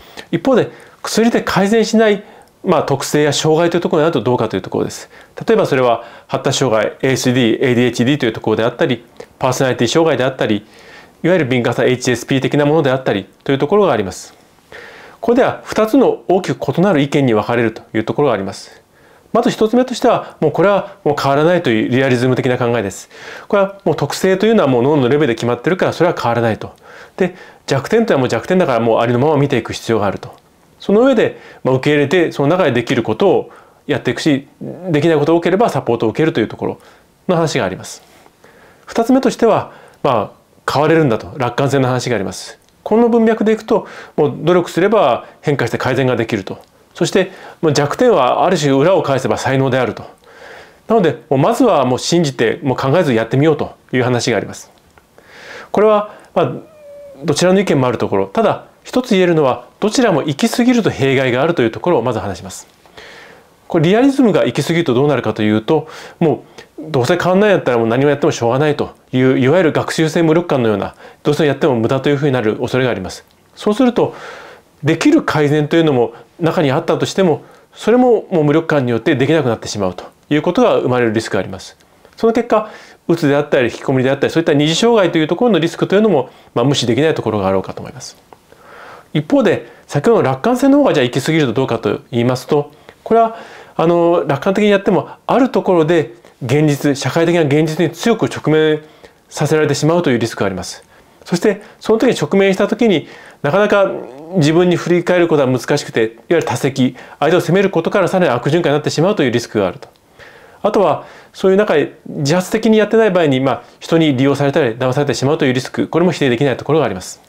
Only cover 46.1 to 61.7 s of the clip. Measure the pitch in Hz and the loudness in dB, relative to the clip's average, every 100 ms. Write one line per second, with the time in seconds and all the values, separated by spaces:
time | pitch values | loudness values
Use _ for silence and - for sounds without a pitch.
46.1 | 117 113 107 95 - - _ _ - 170 | 0 -2 -4 -6 -12 -16 _ _ -6 -2
47.1 | 208 185 - - - 165 143 143 - 247 | 0 -2 -6 -20 -4 0 0 0 0 2
48.1 | 180 127 127 156 185 147 135 156 185 - | 4 2 2 0 0 2 2 4 2 2
49.1 | 135 120 104 123 135 135 127 117 - - | -2 0 -2 -2 0 0 0 -2 -4 -14
50.1 | - - - - - - _ - 226 165 | -20 -20 -20 -20 -20 -20 _ -2 0 2
51.1 | 131 - 135 170 247 254 165 127 123 - | -2 -2 0 0 2 2 2 2 -2 0
52.1 | 170 151 131 117 - 139 120 135 160 156 | 0 0 0 -2 0 -4 -2 0 0 2
53.1 | 110 113 131 156 151 95 - _ 127 120 | 0 0 0 2 0 -4 -10 _ -2 0
54.1 | 123 120 107 95 98 - _ _ _ _ | 0 0 -2 -4 -12 -20 _ _ _ _
55.1 | - - - - - - - 214 208 202 | -20 -20 -20 -20 -20 -6 0 2 2 0
56.1 | - - 196 147 147 - - - - - | -12 -8 -2 -2 -4 -14 -20 -20 -20 -20
57.1 | - 165 143 175 190 202 156 127 113 104 | -10 -4 0 2 2 2 0 0 -2 -2
58.1 | 101 98 - 214 - - _ - 262 247 | -2 -2 0 0 -2 -8 _ -6 -4 0
59.1 | 190 180 160 135 120 - _ 202 214 233 | 0 2 2 2 0 -8 _ -2 0 2
60.1 | 160 139 139 226 - 240 240 170 104 135 | 2 -2 -2 -2 0 2 2 0 0 0
61.1 | 135 131 120 160 160 117 | 2 0 0 0 0 -2